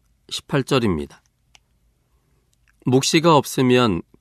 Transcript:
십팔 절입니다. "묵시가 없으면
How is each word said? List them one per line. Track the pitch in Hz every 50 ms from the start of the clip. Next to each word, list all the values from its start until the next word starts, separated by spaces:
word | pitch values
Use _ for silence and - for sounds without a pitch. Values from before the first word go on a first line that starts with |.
| _ _ _ _ _ -
십팔 | - - - - - 139 127
절입니다. | - 147 127 117 101 87 76 71 - - _ _ _ _ _ _ _ _ _ _ _ _ _ _ _ _ _ _ _ _ _ _ _ _ _ _ _ _ _ _ _ _ _ -
"묵시가 | 135 123 135 - - - 160 151 170 156
없으면 | 135 - - - 143 131 127 123 127 123 110 90 - - _ _ _